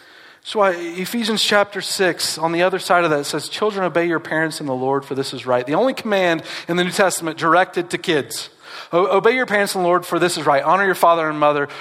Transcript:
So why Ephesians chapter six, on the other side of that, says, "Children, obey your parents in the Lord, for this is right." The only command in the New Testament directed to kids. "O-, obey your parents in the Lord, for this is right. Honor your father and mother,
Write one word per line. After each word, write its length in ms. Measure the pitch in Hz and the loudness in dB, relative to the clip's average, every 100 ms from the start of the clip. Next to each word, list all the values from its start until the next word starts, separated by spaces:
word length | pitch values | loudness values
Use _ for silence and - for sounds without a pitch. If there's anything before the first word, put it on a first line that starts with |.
| - - - - | -20 -20 -20 -20
So 140 | - 220 | -8 2
why 140 | 196 | 2
Ephesians 680 | 175 170 175 185 240 220 214 | 2 -6 -6 -6 -4 -2 -2
chapter 380 | - 208 202 190 | 2 2 2 -4
six, 560 | - - 185 156 - - | -8 0 0 0 -6 -2
on 160 | 165 | -2
the 100 | 170 | 0
other 160 | 180 185 | 0 0
side 260 | - 180 | 2 2
of 60 | 170 | 4
that, 140 | 151 | 0
says, 240 | 143 156 - | -2 -6 -6
"Children, 380 | - 214 196 185 | -2 -2 0 0
obey 200 | 165 170 | 0 0
your 140 | 160 | -2
parents 400 | - 160 160 151 | -2 -2 -2 -4
in 60 | 147 | -6
the 80 | |
Lord, 300 | 127 131 139 | -2 0 -2
for 100 | 139 | -2
this 180 | 135 131 | -6 -4
is 140 | 131 120 | -6 0
right." 200 | 123 127 | 0 2
The 80 | |
only 200 | 160 254 | 0 0
command 480 | 262 226 202 180 165 - - - | -2 -2 0 2 0 -4 -12 -4
in 80 | 175 | -2
the 80 | |
New 60 | 180 | 0
Testament 480 | 180 190 - 165 151 | 2 2 2 -6 -2
directed 520 | 165 170 185 180 175 | 4 4 4 -2 -4
to 80 | 180 | -6
kids. 520 | - 156 117 - - - - - - | 0 0 -2 -8 -12 -18 -18 -18 -2
"O-, 240 | 170 190 196 | 0 2 4
obey 180 | 214 | 4
your 120 | 254 247 | 2 0
parents 280 | 202 196 | 0 0
in 60 | 196 | 0
the 80 | 175 | 2
Lord, 160 | 175 | 2
for 140 | - 175 | 0 0
this 180 | 175 175 | 0 0
is 80 | |
right. 180 | 151 139 | 2 2
Honor 220 | 135 185 | 2 2
your 100 | 196 | 2
father 340 | 175 175 170 156 | 4 4 4 0
and 120 | 151 | 2
mother, 280 | 147 147 143 - | 2 2 -2 -8